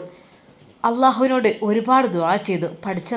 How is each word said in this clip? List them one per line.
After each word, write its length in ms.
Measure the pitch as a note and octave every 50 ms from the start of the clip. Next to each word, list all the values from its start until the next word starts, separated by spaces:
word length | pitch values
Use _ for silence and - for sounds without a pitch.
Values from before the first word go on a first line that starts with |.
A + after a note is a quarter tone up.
| - - - - - _ - - _ - - _ - - _ _ - A#3
അള്ളാഹുവിനോട് 600 | A#3 A#3+ C4 C4 A#3+ G#3+ B3+ C4 C4 B3+ A#3 G#3+ - - A3 G#3
ഒരുപാട് 400 | G#3 A3+ A3 A#3 B3+ C4 C4 A3+ F3
ദുആ 180 | F3 E3 E3 F#3 G#3 G#3 -
ചെയ്തു. 200 | F#3+ E3+ D#3+ E3+ - - -
"പഠിച്ച 280 | G#3 F#3+ F3+ F3+ - -